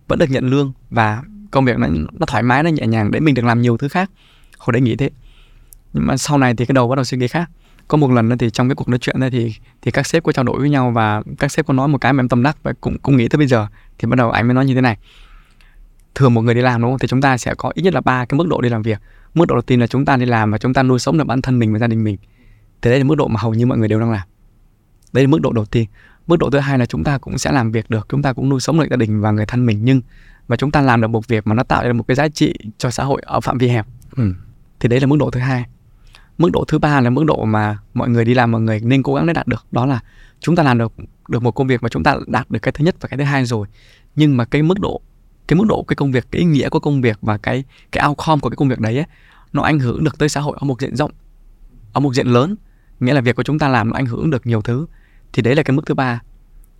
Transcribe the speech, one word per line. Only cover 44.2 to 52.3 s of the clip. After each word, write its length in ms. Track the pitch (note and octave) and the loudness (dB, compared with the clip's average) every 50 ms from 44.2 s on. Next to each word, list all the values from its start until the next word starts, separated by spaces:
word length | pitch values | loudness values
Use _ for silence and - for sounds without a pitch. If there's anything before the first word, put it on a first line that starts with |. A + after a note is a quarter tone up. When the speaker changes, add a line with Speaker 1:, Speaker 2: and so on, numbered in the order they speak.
| D3+ D3 C3+ | 4 4 4
Speaker 1:
mà 80 | A#2+ A#2 | 2 0
cái 180 | - - D3 | 0 0 0
mức 180 | D#3 E3 F#3+ G3+ | 2 2 0 0
độ, 200 | - - - - - - _ _ _ _ _ _ _ - | -2 -4 -6 -8 -12 -16 _ _ _ _ _ _ _ 0
cái 80 | C#3+ | 2
mức 80 | F3+ A3 G#3 | 2 2 2
độ, 140 | - - | 0 -2
cái 140 | - - C3 | -2 -4 -4
công 160 | - C#3+ C#3 | -2 -2 0
việc, 140 | B2+ A#2+ - - | 0 -2 -2 -2
cái 100 | - D3 | -2 0
ý 60 | F3 | 2
nghĩa 220 | E3+ D3+ B2+ A2+ - | 2 2 2 0 0
của 120 | - D#3 | -2 -2
công 200 | - D3+ D3 C3+ | 0 0 0 2
việc 180 | B2 A#2 G#2 - | 2 0 0 -2
và 160 | - A2 G#2 G#2 | -2 -4 -4 -2
cái, 260 | - A2+ B2 C3 C#3 - - - - _ | -4 -4 -4 -4 -6 -10 -16 -20 -16 _
cái 160 | - - C#3 D3 | -4 -2 0 0
outcome 320 | - - - D#3+ D#3 C#3+ | -2 -2 -2 0 0 0
của 100 | - A#2+ | 0 -4
cái 60 | C#3+ | -4
công 120 | - D3 C3 | -2 -2 -2
việc 120 | A#2+ - | 0 0
đấy 160 | - A2 A#2 | -2 -2 -2
ấy, 100 | C#3 E3+ - - _ - - - - - _ | -2 -4 -6 -10 _ -20 -20 -20 -20 -14 _
nó 100 | - F#3+ | -4 -2
ảnh 160 | - - D#3+ D3 | 0 0 0 0
hưởng 260 | B2+ A#2+ - - D#3 | 0 -2 -2 0 -2
được 140 | D3+ - - | -2 0 0
tới 100 | D#3 D3+ | -2 -2
xã 120 | - C#3 | -2 -2
hội 160 | D3 D3 - - | -4 -4 -6 -4
ở 40 | C#3 | -4
một 160 | C#3 B2+ - | -4 -4 -4
diện 160 | C3+ - - | -6 -6 -4
rộng, 140 | A#2+ D3+ - - - - - - - - - - _ - - - - - - | -4 -4 -4 -6 -12 -20 -20 -20 -20 -20 -20 -20 _ -20 -20 -20 -20 -20 -6
ở 80 | - - | -4 -2
một 140 | C#3+ C#3 A#2+ | -2 0 0
diện 120 | C3+ B2 | 0 2
lớn. 300 | B2 | 4